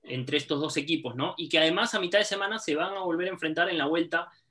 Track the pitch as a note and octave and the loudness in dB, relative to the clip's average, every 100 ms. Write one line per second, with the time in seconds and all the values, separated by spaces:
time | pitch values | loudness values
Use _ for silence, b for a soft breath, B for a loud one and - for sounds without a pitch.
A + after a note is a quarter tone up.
0 | - B2+ B2+ D3 - C#3+ D3+ D#3+ D3 D#3 | -6 -6 0 -2 0 -2 0 -2 0 -2
1 | B2 A#2+ D#3+ F3+ D#3 D#3+ D#3+ D#3+ D#3 - | -2 -4 -4 -4 2 4 4 4 0 0
2 | F3 G3+ G#3 G3 G3 A3 - D3+ F#3 G3 | 2 2 2 0 -2 -4 -2 -2 -2 -2
3 | F#3 E3 F#3 F3+ D#3+ D#3 F3+ E3 C#3+ E3 | -2 -2 -2 -4 -4 0 2 2 2 2
4 | E3 E3+ F3 b b | 0 -2 -4 b b